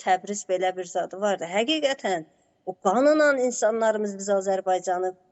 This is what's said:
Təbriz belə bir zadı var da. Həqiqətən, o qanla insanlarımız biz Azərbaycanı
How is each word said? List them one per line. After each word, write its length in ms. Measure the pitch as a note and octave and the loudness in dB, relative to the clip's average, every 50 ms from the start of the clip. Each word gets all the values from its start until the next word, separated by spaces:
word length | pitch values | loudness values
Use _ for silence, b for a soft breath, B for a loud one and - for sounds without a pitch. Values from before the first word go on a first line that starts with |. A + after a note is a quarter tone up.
| - | -2
Təbriz 400 | G3+ F#3 F3 F3+ F#3+ G3+ G3+ - - | 0 0 0 0 -4 -8 -8 -4 -4
belə 280 | F#3 F3+ F#3 F#3 F#3 | -2 0 0 0 -2
bir 80 | F#3 F#3 | -4 -6
zadı 360 | F3+ - F#3 E3+ - - F#3 | -6 -4 -4 -4 -4 -4 -4
var 200 | G3+ G#3 G3 F3+ | -2 0 0 -2
da. 60 | D#3+ | -4
Həqiqətən, 800 | E3+ F3 G3+ A#3 A#3+ D#4+ D#4 D4 C4 C#4 C#4 - G#3 F#3+ E3 D#3+ - _ _ _ _ _ _ _ | -4 -2 -2 0 0 0 0 0 0 -2 -2 -2 -2 -2 -4 -4 -8 _ _ _ _ _ _ _
o 60 | - - | -12 -10
qanla 680 | - - G3 F#3 A#3 C4+ D4 D4+ D#4 D4+ D4 C#4 C4 | -2 0 2 2 4 4 4 4 6 4 4 4 2
insanlarımız 800 | B3 B3+ A#3+ - - G#3+ A3+ A3+ A3+ A3 G#3+ G#3+ G#3+ G#3 G3 G3 | 0 -2 0 0 0 0 2 2 2 2 2 0 -2 -4 -6 -6
biz 100 | G3+ G3+ | -2 0
Azərbaycanı 840 | G3+ G3 F#3+ G3 F#3+ F#3+ F#3+ F#3+ F#3 F#3 F3+ - F3+ F3+ F#3 F#3 F#3 - _ _ | 0 0 0 0 -2 -2 0 0 0 0 0 -2 -2 -2 -2 -4 -4 -8 _ _